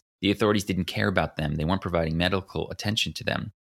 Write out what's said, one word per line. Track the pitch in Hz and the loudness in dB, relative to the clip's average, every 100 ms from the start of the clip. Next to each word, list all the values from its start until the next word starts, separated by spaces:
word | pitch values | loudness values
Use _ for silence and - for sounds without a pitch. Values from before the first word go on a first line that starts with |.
| _ - | _ -2
the | 98 | 0
authorities | 101 107 107 95 | 4 4 2 0
didn't | 90 85 | -2 -2
care | - 104 | 0 0
about | 90 80 - | 2 0 -2
them. | 76 78 | -2 0
They | 78 | 0
weren't | 98 | 0
providing | 95 85 82 80 | 0 0 0 2
medical | 90 98 92 80 - | 2 0 -2 -6 -6
attention | - - 110 85 | -6 -4 -2 -4
to | - | -4
them. | - - - - _ _ | -4 -2 -4 -12 _ _